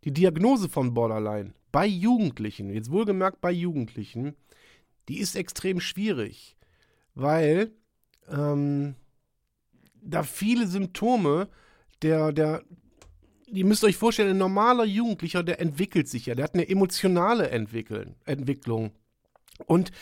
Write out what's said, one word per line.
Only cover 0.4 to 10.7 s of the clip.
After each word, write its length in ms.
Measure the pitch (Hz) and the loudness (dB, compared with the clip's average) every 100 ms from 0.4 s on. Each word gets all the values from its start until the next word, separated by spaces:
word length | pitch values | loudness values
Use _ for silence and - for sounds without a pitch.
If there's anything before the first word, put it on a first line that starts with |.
| 220 269 180 | 4 4 0
von 280 | 156 127 117 | -2 0 0
Borderline 580 | 113 110 107 107 98 - _ | 0 -2 -4 -4 -8 -14 _
bei 140 | 147 202 | 0 0
Jugendlichen, 880 | 185 208 247 180 117 107 - 101 | 2 2 2 2 -2 -8 -8 -8
jetzt 160 | 107 110 | -8 -2
wohlgemerkt 500 | 180 214 190 190 - | 0 0 0 -2 -2
bei 120 | 175 | -2
Jugendlichen, 840 | 180 175 151 117 - 101 117 139 143 _ _ _ _ _ _ - | -2 -2 -4 -6 -8 -10 -8 -8 -10 _ _ _ _ _ _ -12
die 100 | 175 | -6
ist 160 | 208 196 | -6 -4
extrem 440 | 170 - 190 180 | -8 -6 -4 -4
schwierig, 800 | - - 214 143 107 - - _ _ _ _ _ _ | -4 -4 -4 -2 -6 -10 -20 _ _ _ _ _ _
weil, 580 | 135 139 160 151 170 220 - _ _ _ _ - | -4 0 2 4 2 0 -6 _ _ _ _ -10
ähm, 640 | 143 147 143 143 143 143 131 _ _ _ _ _ _ _ _ _ _ | -4 -2 0 0 -2 -4 -8 _ _ _ _ _ _ _ _ _ _
da 220 | 185 156 | -6 -6
viele 420 | 147 - 208 240 | -6 -4 0 2
Symptome 840 | 208 | 0